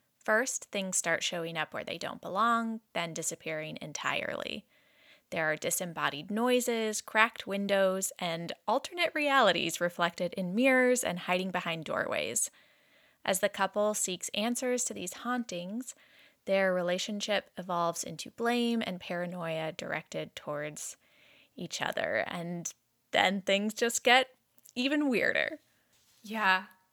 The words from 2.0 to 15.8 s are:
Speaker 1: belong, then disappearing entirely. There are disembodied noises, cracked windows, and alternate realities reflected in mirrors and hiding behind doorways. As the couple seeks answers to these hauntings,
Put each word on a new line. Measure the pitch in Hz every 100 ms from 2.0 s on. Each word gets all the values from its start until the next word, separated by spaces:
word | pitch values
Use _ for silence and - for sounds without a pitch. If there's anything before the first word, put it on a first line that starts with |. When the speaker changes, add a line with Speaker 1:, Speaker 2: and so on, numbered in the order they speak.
| - -
Speaker 1:
belong, | - 185 233 233 226 220 _
then | 170 170
disappearing | 165 160 160 165 156 156 156
entirely. | 151 147 135 - - - - - - _ _ _ - - -
There | 180 156
are | 156
disembodied | - - 180 160 147 143 190
noises, | 208 247 247 240 226 220 214
cracked | - 214 233 - -
windows, | 196 202 196 190 190 190 -
and | 180 165 170 - -
alternate | 254 - 349 330
realities | 311 294 269 214 170 165 -
reflected | 175 - 170 - 175
in | - 180 202
mirrors | 269 254 254 247
and | - 175
hiding | - 185 185
behind | 180 175 165 -
doorways. | - - - 78 120 - - _ _ _ _ _ _
As | - 185
the | 202
couple | - 190 208 208
seeks | 208 - 180 -
answers | 202 220 240 254 247 -
to |
these | 202 180
hauntings, | - 233 247 233 175 180 226